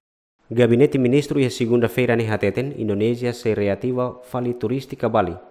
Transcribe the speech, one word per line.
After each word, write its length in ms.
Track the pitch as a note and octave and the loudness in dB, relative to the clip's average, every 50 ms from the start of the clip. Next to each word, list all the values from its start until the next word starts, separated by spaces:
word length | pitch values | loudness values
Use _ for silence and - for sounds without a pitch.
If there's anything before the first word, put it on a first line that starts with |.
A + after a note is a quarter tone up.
| _ _ _ _ _ _ _ _ _ - | _ _ _ _ _ _ _ _ _ -6
Gabinete 480 | A#2+ A#2 B2 A2+ A#2 A#2+ C#3+ - - C3+ | 0 2 4 4 6 6 4 4 4 2
Ministro 400 | B2+ B2 B2 D3 C#3 - D#3 C#3+ | 2 2 2 2 2 0 0 0
ia 100 | C3+ B2 | 0 0
segunda-feira 680 | A2+ - B2 A2+ A#2 A#2+ A#2 A2+ - - B2+ A#2+ A#2 | 0 -2 0 2 2 2 2 2 0 0 0 2 2
ne 140 | A2+ A#2 A2 | 0 0 -2
hateten, 460 | G#2+ G2+ - G2+ G2 - B2 C#3 C#3+ - | -2 -2 0 -2 -2 -2 -4 -6 -6 -6
Indonesia 560 | A2+ G#2+ G2+ G2+ G#2+ A2+ A#2+ A#2+ B2 A#2+ A#2+ | -4 -2 -2 0 0 0 0 0 -2 -4 -6
se 220 | - - A2+ G#2+ | -2 -2 -2 0
reativa 680 | G2+ G2+ G2+ G2 G2 - B2 B2+ B2 B2+ B2 G#2 - | 0 0 0 0 0 -2 -2 -2 -2 -2 -4 -6 -10
fali 320 | - - - B2+ B2 B2 A#2+ | -12 -10 -6 -4 -4 -4 -4
turística 560 | - - G#2+ B2 C3+ C3+ - - - - A2+ | -4 -4 -4 -4 -4 -6 -8 -8 -4 -2 0
Bali, 240 | A2 A2 G2 E2+ E2+ - - - | 2 2 0 0 -2 -8 -12 -18